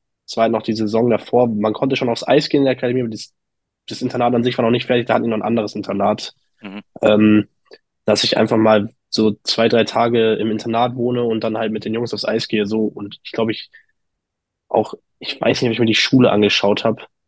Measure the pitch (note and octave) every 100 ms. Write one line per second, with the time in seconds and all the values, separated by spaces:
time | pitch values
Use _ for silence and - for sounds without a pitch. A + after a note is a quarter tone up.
0 | _ _ - - A2+ A2+ A2 A2 G#2+ A2+
1 | B2 G#2+ - B2 B2 G#2+ G#2+ G#2 C3+ C3+
2 | B2+ - - C3+ - D3 C3+ B2 B2 B2+
3 | A#2+ G#2+ - _ _ _ _ _ - B2
4 | B2+ B2 A#2+ A#2+ B2 B2 A#2 B2 - B2
5 | A#2+ A#2 A#2 G#2+ G#2+ A#2 G#2 G#2+ G2 G2
6 | G2 G#2+ - - _ _ G2+ G2+ - -
7 | - G#2+ G#2+ G#2+ - _ _ - _ _
8 | - G#2+ - - A2 A2+ A2 G#2+ G#2 _
9 | _ - A2 G2+ - - A2+ A#2 G#2+ A2+
10 | A#2 A#2 A2+ G#2+ A2 G#2+ A#2+ A2+ B2 B2+
11 | A#2+ B2 A#2+ A2 A2+ A2 A2 G#2+ A2 A2+
12 | A#2+ G#2 G#2 A2 - A2 G2+ A2 G#2+ -
13 | G2+ - - - A2+ G#2+ - - _ _
14 | _ _ _ _ _ _ - - G#2+ -
15 | _ - - - A#2 - B2 A2 A2+ G#2+
16 | - C3+ A#2+ G#2 G#2 - G2+ G#2 A#2 G#2+
17 | - _